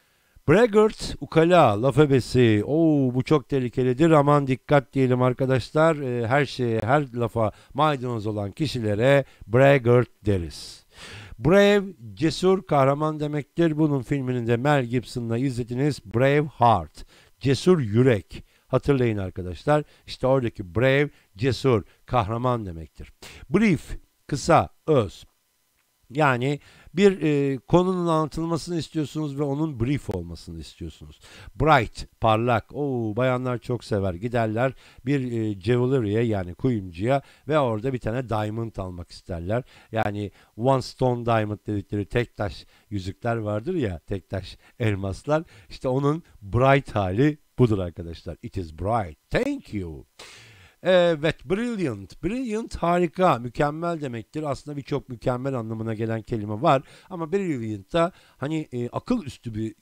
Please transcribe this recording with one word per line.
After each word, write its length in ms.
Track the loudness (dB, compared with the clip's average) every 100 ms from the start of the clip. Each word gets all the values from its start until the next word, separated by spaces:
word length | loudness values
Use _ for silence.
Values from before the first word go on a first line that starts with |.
| _ _ _ -6 4
Braggart, 680 | 6 6 6 4 0 -10 -10
ukala, 640 | 0 2 6 6 6 4
laf 160 | 2 4
ebesi. 640 | 6 4 2 4 4 4 2
Oo, 480 | 2 2 4 2
bu 100 | 0
çok 260 | 2 2 2
tehlikelidir. 640 | -4 -2 -2 0 4 6
Aman 360 | 6 6 4 2
dikkat 460 | -2 2 2 2
diyelim 280 | 0 2 4
arkadaşlar. 760 | 2 0 0 0 0 2 2 2
Ee, 320 | -4 -4 0
her 180 | 0 0
şeye, 340 | -2 -2 0
her 340 | 2 0 0
lafa 380 | -4 -4 -2 -2 -4 -10
maydanoz 540 | -2 0 0 -4 -6 -4
olan 240 | -4 -6
kişilere 760 | -4 -6 -2 -2 2 4 4 0 -12 0
braggart 640 | 4 6 6 6 4 2 _ -2
deriz. 600 | -2 -2 -12 -18 -20 _ -20 -20 -18 -18 -4
Brave, 440 | 4 6 6 4 0 -12 -16
cesur, 500 | -4 -2 2 2 2 2
kahraman 520 | 2 4 2 -2 -4
demektir. 580 | -4 -6 -6 0 0 2
Bunun 240 | 0 0
filmini 460 | -2 -4 -2 -2 0
de 100 | 0
Mel 280 | 2 2 0
Gibson'la 520 | -4 -4 -8 -4 -2
izlediniz. 680 | -2 -4 -6 -2 -2 -2 -4
Braveheart, 1000 | 0 2 2 0 2 4 4 0 -16 -20 _ _ -4
cesur 400 | -2 2 4 2
yürek. 640 | 4 4 4 4 -2 -18 -20 _ -2
Hatırlayın 500 | -2 2 2 2 0
arkadaşlar. 680 | -6 -8 -10 -6 0 0 -2 _ -16
İşte 220 | -4 0
oradaki 480 | 2 0 -6 -6 0
brave, 340 | 2 2 0 _ _ -4
cesur, 460 | -4 0 2 2 0 _ -4
kahraman 600 | -2 -2 -2 -2 -2 -6
demektir. 480 | -12 -14 -18 -20 _ -20 -20 -2
Brief, 480 | 2 2 2 -4 -14 _ _ -10
kısa, 420 | -6 2 2 2 _ 0
öz. 380 | 0 0 -6 -20 _ _ _ _ _ _ _ _
Yani 500 | 0 2 2 -2 -4 -10 -20 -6
bir, 280 | 4 4 4
e, 360 | 0 2 0 -2
konunun 500 | 2 4 4 0 0
anlatılmasını 720 | 0 -2 -4 -6 -6 -6 -8
istiyorsunuz 600 | -6 -6 -6 -6 -8 -4
ve 40 |
onun 360 | -4 -4 -4 -4
brief 360 | -2 -4 -4 -8
olmasını 440 | -8 -14 -14 -14
istiyorsunuz. 600 | -16 -14 -16 -16 -20 -20 -20 -20 -14 -2
Bright, 520 | 4 4 2 -8 -16 -2
parlak. 440 | 2 2 2 0 -2
Oo, 420 | -8 -4 -4 -4 -2
bayanlar 420 | -2 -2 -4 -6
çok 260 | -6 -6
sever. 300 | -2 -2 -2
Giderler 600 | -4 -4 -2 -2 0 -2 -4 -20 -10 -2
bir, 260 | -2 -2
e, 300 | -2 -4 -4
jewelry'e 600 | 0 2 2 0 0 0
yani 320 | 0 -2 -6
kuyumcuya 680 | -4 -2 -2 -6 -6 -2 -2 -4 _ -2
ve 120 | 0
orada 340 | 0 -2 -4
bir 60 | -6
tane 300 | -6 -6 -4
diamond 460 | -4 -4 -6 -8 -8
almak 360 | -10 -12 -16
isterler. 520 | -16 -10 -8 -4 -4 -6 -20 -10
Yani 400 | -4 -4 -4 -10 _ _ -4
one 240 | 0 0
stone 440 | -2 -2 -2 0 0
diamond 340 | 0 0 -6 -6
dedikleri 380 | -8 -6 -6 -4
tek 320 | -4 -4 -6
taş 280 | -8 -8 -20 _ -10
yüzükler 460 | -8 -8 -8 -4 -4
vardır 400 | -4 -4 -4 -4
ya, 240 | -4 -6
tek 300 | -8 -10 -8
taş 280 | -10 -10 -18 _ -4
elmaslar. 640 | -2 -2 -4 -6 -2 -2 -4 -18 -20
İşte 180 | -8 -2
onun 360 | 0 0 -2 -6 -20
bright 540 | -4 2 4 4 2 -4
hali 420 | -2 2 0 0 _ 2
budur 200 | 2 2
arkadaşlar. 580 | -4 -8 -14 -14 -14 -14
It 160 | -12 -10
is 220 | -12 -8
bright. 380 | -4 -2 -4 -12 -6
Thank 440 | -4 -2 -6 -8
you. 320 | -8 -8 -12 -18 -20 -20 -20 -20 -20 -20 _
Evet, 600 | 2 4 4 2 -2 -4 -4
brilliant. 800 | -4 -4 -4 -4 -6 -12 -10
Brilliant 520 | -6 -6 -6 -6 -8 -4
harika, 640 | 0 0 0 0 0 0
mükemmel 640 | -4 -2 -2 -2 -6 -6
demektir. 420 | -6 -10 -10 -8
Aslında 340 | -6 -8 -8 -12
birçok 320 | -6 -8 -8
mükemmel 440 | -6 -4 -2 -4
anlamına 400 | -6 -6 -6 -6
gelen 280 | -4 -4 -4
kelime 400 | -6 -6 -6 -2
var. 200 | 0 0 -2 -20 -14
Ama 220 | -10 -4
brilliant 640 | -4 -4 -6 -6 -10 -4
da 180 | -2 -2 -4 _ -10
hani, 300 | -6 -6 -6
e, 180 | -8 -6
akıl 340 | -6 -4 -4
üstü 320 | -4 -12 -12 -8
bir 200 | -8 -10